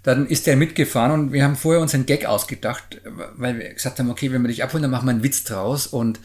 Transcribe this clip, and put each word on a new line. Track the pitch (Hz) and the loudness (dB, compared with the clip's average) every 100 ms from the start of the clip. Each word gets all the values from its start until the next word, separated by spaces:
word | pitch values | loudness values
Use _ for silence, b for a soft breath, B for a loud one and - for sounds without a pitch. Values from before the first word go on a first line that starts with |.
dann | - 127 139 | 0 2 2
ist | 147 - | 0 4
der | 135 | 4
mitgefahren | 160 - 143 123 123 | 4 2 0 2 2
und | 151 143 | 2 0
wir | 139 | 2
haben | 139 143 | 2 2
vorher | 160 165 | 2 2
uns | 156 | 4
einen | 139 131 | 0 2
Gag | 139 - | 0 0
ausgedacht, | 104 - - 110 120 - - - - - - | -2 -2 -6 -6 -6 -10 -18 -16 -14 -14 -6
weil | 123 117 | -4 -4
wir | - | -8
gesagt | - 131 - | -6 -6 -2
haben, | 120 | -2
„Okay, | 120 139 | -2 -2
wenn | 127 | 0
wir | 120 | 0
dich | 117 | 0
abholen, | 120 160 | -2 -2
dann | 143 | 0
machen | 127 131 | 0 0
wir | |
einen | 117 | 2
Witz | 135 - | 0 -2
draus.“ | - 101 101 143 - | -4 -4 -2 -2 -2
Und | 120 113 110 | -2 -2 -2